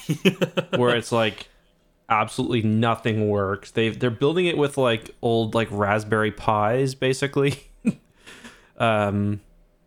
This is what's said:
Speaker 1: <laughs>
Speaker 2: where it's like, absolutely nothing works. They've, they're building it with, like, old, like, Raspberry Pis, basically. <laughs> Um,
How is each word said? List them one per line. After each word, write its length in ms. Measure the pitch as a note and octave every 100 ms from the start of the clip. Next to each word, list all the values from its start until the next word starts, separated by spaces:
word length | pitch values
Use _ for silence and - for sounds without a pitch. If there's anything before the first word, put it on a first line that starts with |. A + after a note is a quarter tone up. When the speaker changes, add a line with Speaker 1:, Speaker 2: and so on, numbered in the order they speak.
| - D#3+ G3
Speaker 1:
<laughs> 500 | - E3+ - - F#3
Speaker 2:
where 200 | A#2+ A#2+
it's 160 | G#2+
like, 360 | A#2+ A2 G2 - _ _ _ _ _ -
absolutely 540 | A2 A2 - B2+ B2
nothing 680 | A2 A2 A#2 A2+ A#2+ G#2+ G#2+
works. 400 | G#2 G2 G2 -
They've, 300 | - A2+ G#2+
they're 100 | B2
building 380 | A2 C#3 E3 F3
it 100 | D3+
with, 220 | C#3+ C#3
like, 320 | B2+ A2+ - -
old, 320 | A#2+ A2+ A2
like, 140 | A#2 A2
Raspberry 600 | G#2 G2+ G#2+ G#2+ A2 G#2+
Pis, 640 | - - G#2+ G#2 B2+ C3+ C3
basically. 760 | C3 C3+ C#3 C#3+ C#3 C#3 - - A#3
<laughs> 140 | - _ _ - - - - _ -
Um, 600 | A#2 G#2+ G#2 G2+ G2+ G2+ - _ _ _